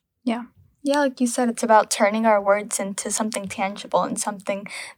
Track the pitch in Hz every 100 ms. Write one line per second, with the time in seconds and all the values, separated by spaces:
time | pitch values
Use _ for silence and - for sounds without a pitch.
0 | _ _ 240 226 240 _ _ _ 277 285
1 | 277 262 247 254 247 233 226 214 202 -
2 | 208 220 226 208 202 202 214 - 196 196
3 | - 202 220 208 196 - 196 202 - 170
4 | 180 185 - 202 - 196 202 - -